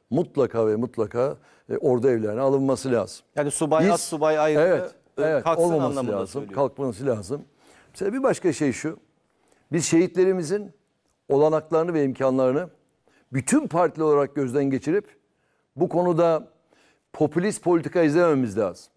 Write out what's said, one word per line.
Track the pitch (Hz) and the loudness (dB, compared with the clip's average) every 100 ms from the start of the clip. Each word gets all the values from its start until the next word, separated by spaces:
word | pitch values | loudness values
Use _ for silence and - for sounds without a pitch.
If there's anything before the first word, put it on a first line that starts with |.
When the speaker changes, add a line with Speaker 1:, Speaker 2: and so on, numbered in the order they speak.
| - | -6
Speaker 1:
mutlaka | 143 180 143 117 113 110 | -4 -2 0 -2 0 0
ve | 107 | 0
mutlaka, | 117 - 104 120 135 147 _ _ - | -2 -4 -4 -2 -4 -4 _ _ -8
e, | 117 | -2
ordu | 143 123 131 | 0 2 2
evlerine | 117 107 110 | 2 -2 -2
alınması | 135 139 135 131 135 | 0 2 0 -2 0
lazım. | 117 92 - _ - | -2 -2 -8 _ -6
Speaker 2:
Yani | 147 | -4
subay, | - 156 156 185 | -2 0 2 4
Speaker 1:
Biz | |
Speaker 2:
at | 170 | 2
subay | - 156 156 156 | -2 -2 0 2
ayrımı, | 156 151 175 | 2 4 2
Speaker 1:
Evet, | 170 180 - _ - | 2 -2 -12 _ -4
Speaker 2:
e, | |
Speaker 1:
evet, | 156 147 | -2 0
Speaker 2:
kalksın | 156 165 | 0 2
Speaker 1:
olmaması | 175 160 147 | 2 2 -2
Speaker 2:
anlamında | 139 123 101 | -4 -4 -4
Speaker 1:
lazım, | 95 139 | -4 -8
Speaker 2:
söylüyor. | 104 110 | -8 -4
Speaker 1:
kalkması | 135 - 135 101 135 | -4 -2 -6 -4 -4
lazım. | 110 92 143 - _ _ _ _ | -4 -4 -12 -12 _ _ _ _
Mesela | - 202 | -8 -6
bir | 254 | -2
başka | 269 170 180 | 0 0 -2
şey | 143 143 | 0 -2
şu, | - 156 - _ _ _ _ _ _ - | -2 -6 -10 _ _ _ _ _ _ -6
biz | 165 - | -4 2
şehitlerimizin | 165 175 180 185 185 151 202 196 - _ _ _ _ - | 2 2 2 2 2 -2 -6 -6 -18 _ _ _ _ -2
olanaklarını | 139 156 156 156 160 175 | 2 2 2 0 -2 0
ve | 160 | 0
imkanlarını | 139 120 135 131 127 139 175 _ _ _ _ _ _ | -2 0 0 2 2 0 -4 _ _ _ _ _ _
bütün | 131 - 285 254 | -6 0 0 0
partili | 170 170 156 | 0 0 2
olarak | 156 143 143 147 | 2 4 2 -2
gözden | 131 135 | -2 0
geçirip | 139 131 147 190 - _ _ _ _ _ _ 131 | 0 -2 -2 -2 -4 _ _ _ _ _ _ -4
bu | 180 | -2
konuda | 165 180 165 170 160 - _ _ _ _ _ _ | 0 0 2 2 2 -4 _ _ _ _ _ _
popülist | - 151 170 180 - | -2 -2 0 -2 -2
politika | 175 170 147 180 | 0 0 0 2
izlememiz | 160 151 175 139 120 98 | 2 4 4 2 0 0
lazım. | 98 87 - | -2 -4 -18